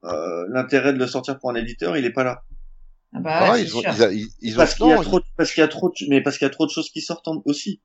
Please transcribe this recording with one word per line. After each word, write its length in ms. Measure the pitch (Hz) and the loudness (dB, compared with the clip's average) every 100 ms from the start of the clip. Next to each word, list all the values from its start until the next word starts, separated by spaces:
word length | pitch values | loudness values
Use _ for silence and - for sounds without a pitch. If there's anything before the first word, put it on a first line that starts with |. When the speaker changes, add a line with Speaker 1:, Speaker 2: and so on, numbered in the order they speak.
Speaker 1:
euh, 400 | 85 78 85 85 90 | -6 -6 -4 -6 -4
l'intérêt 400 | 127 127 139 127 | -4 2 2 4
de 60 | 135 | 0
le 100 | 127 | -2
sortir 320 | 135 127 135 | -4 -6 -6
pour 100 | 131 | -4
un 60 | 120 | -4
éditeur, 400 | 117 - 170 165 | -6 -6 -2 0
il 80 | |
est 80 | 123 | -2
pas 100 | 117 | 0
là. 220 | 127 120 - - - - - - _ | -2 -4 -12 -16 -16 -18 -20 -20 _
Speaker 2:
Ah 60 | - | -8
bah, 100 | 160 160 | -2 2
Speaker 3:
Ah, 120 | 185 | 4
Speaker 2:
ouais, 80 | 233 | 4
Speaker 3:
ils 60 | 190 | 0
Speaker 2:
c'est 40 | |
Speaker 3:
ont, 60 | - | -2
Speaker 2:
sûr. 100 | 202 107 | -2 4
Speaker 3:
ils 60 | |
a-, 80 | 110 | 4
ils, 160 | 101 110 - | 2 -8 -10
ils 140 | 117 | -6
ont, 40 | 110 | 2
Speaker 1:
Parce 160 | 151 - | 2 6
qu'il 100 | 156 | 6
y 60 | |
a 40 | - | 6
Speaker 3:
non, 60 | |
Speaker 1:
trop, 160 | 175 185 | 4 0
Speaker 3:
ils 160 | - - | -2 -4
Speaker 1:
parce 160 | 160 | -2
qu'il 100 | - | 2
y 20 | |
a 40 | 156 | 2
trop 200 | - 180 | 2 -4
de, 60 | - - | -2 2
mais 140 | 139 | 2
parce 160 | 143 139 | 2 -2
qu'il 60 | 139 | -2
y 40 | |
a 20 | |
trop 140 | - 156 | 0 -2
de 40 | |
choses 200 | - 151 | -2 -8
qui 100 | - | -8
sortent 260 | - 165 - | -8 -8 -6
en... 160 | 160 - | -6 -4
aussi. 340 | 147 - 175 | -4 -4 -10